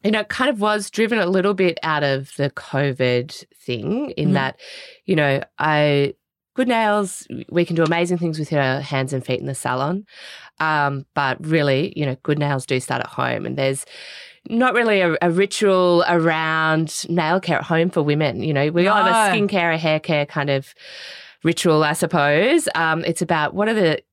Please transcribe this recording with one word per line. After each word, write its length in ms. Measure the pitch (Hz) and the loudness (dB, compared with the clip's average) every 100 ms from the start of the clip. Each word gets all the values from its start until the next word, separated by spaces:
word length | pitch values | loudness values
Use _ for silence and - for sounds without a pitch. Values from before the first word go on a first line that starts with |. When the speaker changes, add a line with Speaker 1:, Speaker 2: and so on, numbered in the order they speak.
Speaker 1:
you 80 | 208 | 0
know, 80 | 214 | 0
it 80 | 208 | -2
kind 200 | - 262 | -2 0
of 100 | 226 | 2
was 300 | 214 214 196 | 0 0 -2
driven 280 | - 220 226 | -2 0 2
a 80 | 180 | 2
little 280 | 190 190 | 2 2
bit 240 | 196 185 165 | 2 0 0
out 200 | 160 151 | -2 0
of 260 | 143 135 135 - | 0 0 -4 -4
the 140 | 139 | -4
covid 920 | - - 135 139 135 127 123 123 - - | -4 -4 -2 -2 0 2 2 -2 -14 -20
thing 560 | _ - 120 147 226 294 | _ -8 -6 -4 -4 -4
in 140 | - 147 | -2 0
Speaker 2:
Mm-hmm. 60 | |
Speaker 1:
that, 260 | 143 131 - - - - - - | 0 0 -6 -20 -20 -20 -14 -2
you 100 | 170 | 2
know, 260 | 143 139 - - | 2 0 -4 -4
I, 560 | 151 151 147 143 139 - _ _ _ | 0 2 2 2 0 -4 _ _ _
good 140 | - 254 | -4 0
nails, 580 | 233 220 208 196 - - - - | 2 2 0 -2 -8 -12 -14 -4
we 140 | 175 | -2
can 120 | 175 165 | 0 2
do 60 | |
amazing 340 | 160 170 175 175 | 2 2 0 -2
things 200 | 170 156 | -2 -4
with 140 | 147 | -2
our 280 | 151 131 135 | 0 0 -2
hands 320 | 143 135 131 | -2 -4 -2
and 120 | 135 | -4
feet 160 | 127 127 | -4 -4
in 60 | 139 | -4
the 80 | |
salon. 500 | 135 - 127 139 190 214 - - - - _ | -6 -4 -2 -2 -4 -8 -20 -20 -20 -20 _
Um, 440 | 156 151 143 139 143 | 0 2 0 -2 -6
but 300 | - 139 127 156 | -2 -2 -2 0
really, 460 | 160 147 135 156 - | 2 2 2 0 -2
you 80 | 143 | -4
know, 100 | 120 | -4
good 140 | - 147 | -2 0
nails 280 | 143 135 - | 0 -2 -2
do 140 | 127 | -4
start 200 | - 123 | -2 -4
at 60 | 123 | -4
home, 380 | - 127 117 104 | -4 -4 -4 -6
and 100 | 131 | -2
there's 300 | 135 135 - - - - - - - | -2 -2 -10 -18 -18 -18 -20 -20 -4
not 220 | 226 254 | 0 2
really 280 | 233 233 202 | 2 2 4
a, 120 | 175 156 | 2 2
a 100 | 175 | 2
ritual 720 | 170 196 - 208 185 180 170 - | 2 0 2 2 4 4 4 4
around 960 | 175 165 160 160 160 160 160 160 - - | 2 2 0 0 0 2 2 -2 -6 -2
nail 280 | 170 156 185 | 0 2 0
care 200 | 180 151 | 0 -2
at 60 | |
home 260 | - 165 175 | 0 0 2
for 120 | 175 | 0
women. 400 | 147 147 151 120 | 0 2 0 -2
You 120 | 156 | -2
know, 160 | 143 147 | 0 0
we 160 | 170 185 | 2 2
all 140 | 208 | 4
have 40 | 220 226 208 | 4 4 2
a 20 | 208 | 2
Speaker 2:
No. 80 | 202 | 0
Speaker 1:
skincare, 280 | 196 170 | 0 0
a 20 | 160 | 0
hair 240 | 160 156 | 0 0
care 240 | 165 151 143 | 0 -2 0
kind 220 | 151 143 | -2 0
of 260 | 135 139 - - - - - - _ | -2 -4 -20 -20 -18 -18 -18 -20 _
ritual, 400 | 160 170 180 156 | -2 2 2 4
I 80 | 151 | 2
suppose. 720 | - 170 165 143 147 220 330 - | 0 0 2 4 4 4 2 0
Um, 300 | 156 165 160 | -2 0 0
it's 160 | 170 170 | -2 -4
about 320 | 175 165 151 | 0 0 0
what 140 | 185 214 | -2 0
are 60 | |
the 280 | 220 170 147 _ | 2 2 0 _